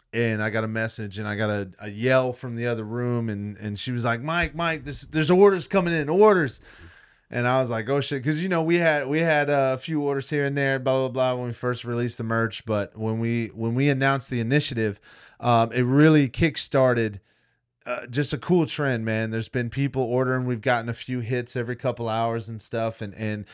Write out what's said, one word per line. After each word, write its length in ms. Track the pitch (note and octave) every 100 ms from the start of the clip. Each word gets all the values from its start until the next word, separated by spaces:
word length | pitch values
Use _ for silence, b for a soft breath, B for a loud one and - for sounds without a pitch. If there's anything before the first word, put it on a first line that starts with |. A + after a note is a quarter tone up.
| _
and 300 | A2+ A#2 G#2+
I 60 | G#2+
got 140 | A2 A2
a 20 |
message 500 | A2 A2+ - G#2 F#2+
and 80 | G#2
I 80 | G#2
got 120 | A2
a, 220 | G#2 F#2+ -
a 100 | G#2
yell 420 | G#2 B2 C3 B2+
from 220 | B2 B2+ A#2
the 100 | A#2+
other 160 | A2+
room, 440 | G#2+ A#2 B2 A#2+ A2+
and, 280 | G2+ G#2 F#2+
and 200 | G#2 G#2
she 120 | -
was 120 | A#2+ A#2
like, 160 | A#2
"Mike, 320 | B2+ E3+ E3 D3+
Mike, 280 | E3+ D#3 C3
there's, 160 | C3+ -
there's 240 | D#3 D3
orders 360 | F3+ G3+ F#3 -
coming 260 | G3 F3
in, 160 | E3 C#3+
orders." 520 | F3+ G#3+ F#3+ C#3 - B B B B B B B
And 140 | A#2 B2
I 140 | C3
was 80 | B2
like, 180 | A#2 A2
"Oh 140 | C#3+
shit," 200 | C3+ C#3+ B2
'cause, 180 | D#3
you 60 | F#3
know, 120 | E3+
we 140 | D#3+ E3+
had, 280 | E3 D3 C3
we 140 | D3+
had 280 | E3 D3 C#3+
a 280 | C#3+ C3+ C3
few 240 | - D#3
orders 280 | C#3+ C#3 C3
here 160 | D3+ C#3
and 120 | C#3
there, 220 | C#3 C3+
blah, 180 | B2+ C3
blah, 100 | C3
blah, 280 | B2 B2+ B2
when 120 | B2
we 60 |
first 320 | A2+ B2 A#2+ A#2+
released 320 | A#2+ A#2+ -
the 80 | A2+
merch. 400 | A2+ A2+ - -
But 320 | G#2 G2+ -
when 220 | A2 A2+
we, 260 | A#2 A#2 A2+
when 200 | - A2+
we 140 | A#2+ C#3+
announced 400 | C3+ C#3 C#3 -
the 120 | B2
initiative, 580 | A2+ D3 - A#2+ A2 G2 B B B B
um, 320 | A#2+ A#2 A2+
it 120 | A#2
really 440 | B2 C3+ D#3 D#3 C3+
kickstarted, 960 | - E3 B2+ - C3+ C3 A#2+ A2+ G2+ - _ _ _ _ _ -
uh, 200 | B2 -
just 260 | B2 C#3+
a 40 | C3+
cool 280 | - F3 D#3
trend, 400 | - C#3 A#2+ A2
man. 260 | A2 A2+
There's 160 | A2+ A2
been 220 | B2+ A#2+
people 340 | C3+ C#3 C3
ordering. 420 | A#2+ B2 B2+ B2+ B2
We've 140 | A#2+
gotten 300 | B2+ A#2+ A2+
a 40 |
few 280 | A#2 - B2+
hits 340 | A2 B2 A#2+ B2+
every 220 | A#2+ B2
couple 320 | C3 A#2 A#2
hours 400 | A2 A#2 A#2 G#2
and 120 | A2+
stuff, 400 | - A#2 A2+ -
and, 120 | G#2
and 320 | F#2 A2 G#2+ G#2